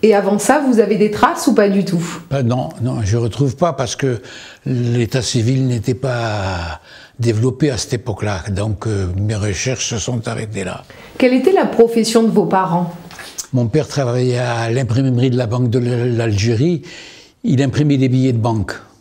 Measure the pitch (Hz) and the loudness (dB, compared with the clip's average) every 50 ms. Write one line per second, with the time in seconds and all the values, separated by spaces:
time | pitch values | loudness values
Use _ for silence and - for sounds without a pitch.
0 | - 220 214 202 196 190 202 202 202 - 262 302 285 262 247 214 226 190 208 185 | 6 6 6 6 4 2 0 0 2 2 2 2 4 2 4 4 4 4 4 2
1 | 202 208 208 - - 269 339 349 - - 226 208 208 202 190 196 190 160 185 170 | 2 2 2 2 2 2 2 2 0 2 4 4 4 4 4 2 0 0 0 -2
2 | 165 - - - - - 139 139 135 117 120 127 135 - - - 113 127 131 127 | -2 -4 -8 -12 -8 -4 -2 0 0 0 0 0 -2 -6 -6 -4 -4 -4 -2 -2
3 | 113 92 104 117 117 120 101 - 143 139 113 - 180 170 156 - 135 117 - - | 0 0 0 2 0 -2 0 0 0 0 2 0 0 0 0 -2 -4 -4 -4 -2
4 | - 135 123 107 - - - - - - - - _ 139 135 120 120 120 120 120 | -2 -2 -2 -2 -6 -12 -18 -18 -18 -20 -20 -12 _ -4 -2 -2 0 0 2 0
5 | 120 104 - 131 117 - - 127 110 113 135 131 135 127 123 117 104 - 127 127 | 0 0 0 -2 -2 0 0 0 2 2 2 2 0 0 -2 -2 -2 -2 -4 -2
6 | - 135 123 120 117 113 104 104 98 95 95 90 85 85 80 - _ - - - | -2 -4 -4 -2 -4 -4 -4 -4 -4 -4 -4 -6 -6 -8 -10 -12 _ -20 -20 -20
7 | - - _ _ 113 117 113 107 113 131 123 131 - 147 127 104 - - - 117 | -20 -20 _ _ -2 0 0 2 0 0 0 0 0 0 0 -2 -4 -4 -6 -6
8 | 101 - 101 - - 104 101 92 85 - 98 92 101 110 104 - - 113 107 98 | -4 -6 -8 -4 -4 -4 -4 -4 -6 -6 -4 -4 -2 -4 -4 -4 -4 -4 -4 -2
9 | 95 90 90 95 101 107 110 104 98 107 98 - - 131 131 - - - 120 110 | -2 -2 -2 -2 -2 -2 -2 -2 -2 -4 -4 -2 -2 -4 -4 -4 -4 -6 -4 -6
10 | - - 123 110 107 117 113 110 - 107 110 98 98 92 90 87 - - - - | -4 -4 -4 -4 -4 -6 -6 -8 -8 -8 -8 -8 -8 -8 -8 -12 -14 -18 -20 -20
11 | - - - - - 247 254 262 262 381 381 370 294 208 - - 226 226 233 233 | -20 -20 -4 0 2 2 4 4 2 4 4 4 2 2 4 4 4 4 6 0
12 | 220 220 - 233 226 220 180 208 185 165 180 190 185 180 170 175 185 170 - - | 0 2 2 2 2 4 4 2 2 2 2 0 0 2 0 0 0 -2 -6 -12
13 | - - - - - - - - - - - 127 120 113 - 156 143 - - 147 | -18 -20 -18 -18 -18 -18 -14 -14 -14 -2 0 0 0 2 0 0 -2 0 -2 -2
14 | 139 120 120 123 127 127 123 123 123 120 120 117 117 117 113 127 135 107 110 120 | -2 0 0 0 0 0 0 0 -2 -2 -2 -2 -2 0 0 0 0 0 0 2
15 | 135 135 127 120 123 135 123 127 123 110 107 123 127 123 107 127 120 123 123 120 | 2 2 2 2 2 2 2 0 0 0 0 0 0 2 2 0 0 0 0 0
16 | 120 123 120 113 117 117 107 98 98 117 120 104 139 170 180 156 - - - - | 0 0 0 0 0 0 0 0 2 2 2 2 2 2 0 -2 -4 -10 -18 -18
17 | - - - - - - _ _ _ 240 160 120 135 135 107 - 151 151 143 135 | -18 -20 -20 -20 -20 -20 _ _ _ 0 2 2 2 0 2 0 2 2 4 2
18 | 131 131 123 131 127 131 123 113 107 123 113 110 98 - - - - - - _ | 2 2 2 2 2 2 2 2 0 0 0 0 -2 -4 -6 -12 -14 -20 -20 _